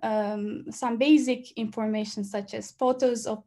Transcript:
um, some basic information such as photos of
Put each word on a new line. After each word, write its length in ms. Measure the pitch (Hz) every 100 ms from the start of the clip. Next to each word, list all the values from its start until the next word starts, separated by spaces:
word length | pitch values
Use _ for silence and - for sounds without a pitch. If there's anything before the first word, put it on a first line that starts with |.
um, 680 | 226 214 208 214 208 - -
some 280 | - 254 233
basic 520 | 285 302 254 247 -
information 680 | - 214 226 220 214 214 214
such 320 | 202 208 202
as 160 | 220 202
photos 560 | - 254 254 254 233 220
of 160 | 214